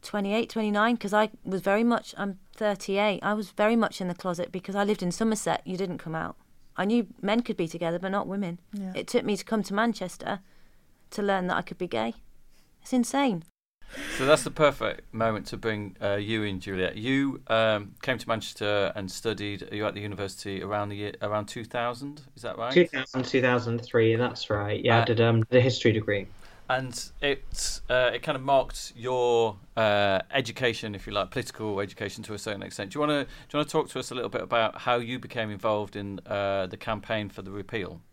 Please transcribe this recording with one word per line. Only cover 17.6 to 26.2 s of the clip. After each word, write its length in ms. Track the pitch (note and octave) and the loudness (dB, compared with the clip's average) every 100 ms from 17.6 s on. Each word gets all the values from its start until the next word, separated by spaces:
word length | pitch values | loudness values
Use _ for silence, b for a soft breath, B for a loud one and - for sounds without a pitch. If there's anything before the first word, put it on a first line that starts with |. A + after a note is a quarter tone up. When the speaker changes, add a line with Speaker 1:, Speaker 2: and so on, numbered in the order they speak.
| A2 G#2+ G2+ - | 4 2 -2 -8
Speaker 3:
came 160 | - A#2+ | -4 -2
to 100 | - | 0
Manchester 640 | A2+ - - G#2 G#2 G2 - | -2 -4 -4 0 2 2 0
and 140 | G2 | -8
studied, 600 | - A#2 G#2+ G#2 G2+ - | -6 -4 -4 -4 -6 -8
you 140 | G#2 G#2+ | -2 -2
at 80 | |
the 80 | F#2 | -2
university 640 | G#2 F#2+ G2 - G2+ G2 | -8 -6 -6 -6 -6 -6
around 260 | G2 G#2 G#2 | -2 -2 -2
the 60 | G2+ | -4
year, 180 | G#2 - | -6 -6
around 240 | G#2 G#2+ G#2 | -2 -2 -4
two 180 | B2+ | -10
thousand, 580 | A2+ B2 A#2+ A#2+ C#3+ D3 - - | -6 -4 -4 -4 -10 -12 -20 -12
is 60 | |
that 160 | A#2 - | -10 -6
right? 160 | A#2 | 2
Speaker 4:
Two 140 | C#3+ F3 | 4 4
thousand, 380 | C3+ C3 C3 B2 | 2 -4 -4 0
two 160 | C3+ | 2
thousand 380 | B2 B2 A#2 A#2 | 4 2 2 -4
three, 360 | A2+ A#2+ A2+ A2+ | 0 4 4 4
that's 340 | B2 A2+ - | 0 -2 -4
right. 340 | G#2 G#2 G#2+ | -2 -2 -2
Yeah, 140 | A#2+ A#2 | 4 4
I 40 | |
Speaker 3:
Uh, 40 | A#2 | 4
Speaker 4:
did, 160 | A2+ | 4
um, 220 | A#2 A#2 A2 | 6 4 6
the 120 | B2+ | 6
history 320 | B2+ A#2 A#2+ | 6 4 2
degree. 340 | G#2+ G#2 G2+ | 2 0 -2